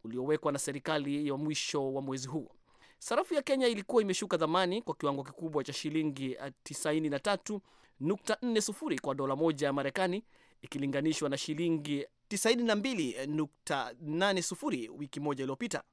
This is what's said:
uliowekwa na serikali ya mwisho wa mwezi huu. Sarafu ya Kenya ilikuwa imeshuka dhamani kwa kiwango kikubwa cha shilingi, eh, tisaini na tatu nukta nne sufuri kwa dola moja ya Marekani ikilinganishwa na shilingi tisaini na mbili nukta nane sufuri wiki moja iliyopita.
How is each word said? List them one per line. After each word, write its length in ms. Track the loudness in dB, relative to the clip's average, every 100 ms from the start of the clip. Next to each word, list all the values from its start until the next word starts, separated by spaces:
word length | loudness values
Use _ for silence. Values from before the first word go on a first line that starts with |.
uliowekwa 480 | -8 -4 0 2 2
na 80 | 0
serikali 680 | -4 -4 -2 -2 0 -2 -2
ya 100 | -2
mwisho 560 | -2 -2 -2 0 0
wa 80 | -2
mwezi 260 | -4 -6 -4
huu. 220 | -6 -8 -18 _ _ -20 _
Sarafu 340 | 0 0 2
ya 80 | 0
Kenya 260 | 2 4 4
ilikuwa 340 | 2 4 4
imeshuka 360 | 4 0 2 2
dhamani 440 | 4 4 2 0
kwa 140 | -2 0
kiwango 280 | 0 0
kikubwa 400 | -6 -8 -2 -2
cha 100 | -2
shilingi, 580 | -4 -2 0 0 -2 -6
eh, 200 | -6 -10 -12
tisaini 460 | -12 -4 0 2 0
na 100 | 0
tatu 420 | 0 0 -2 -8 _ _ -20 _
nukta 380 | -2 0 0 0
nne 200 | 2 2
sufuri 380 | 0 -4 -2 -2
kwa 160 | -2 -2
dola 200 | 0 4
moja 320 | 2 4 0
ya 60 |
Marekani 500 | 0 0 0 0 0 -6 _ _ _
ikilinganishwa 680 | -10 -4 0 2 2 2 0
na 80 | -2
shilingi 680 | -4 0 2 2 0 -4 -4 _ _
tisaini 360 | 0 2 4
na 120 | 4 2
mbili 400 | 0 0 -2 -2 -2
nukta 680 | 0 -2 _ -4 -2 -2 -8
nane 400 | -4 2 2 2
sufuri 480 | -2 -4 -2 -2 -4
wiki 300 | -10 -10 -4
moja 240 | -4 -2
iliyopita. 400 | -4 -4 -4 -4 -6